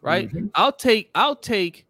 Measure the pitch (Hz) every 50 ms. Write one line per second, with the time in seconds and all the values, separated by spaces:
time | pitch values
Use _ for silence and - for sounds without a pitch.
0 | - 147 160 185 170 - 120 170 226 202 _ 156 202 269 277 - - 254 233 220
1 | - _ _ 165 233 294 294 285 - - 233 202 180 175 170 - _ _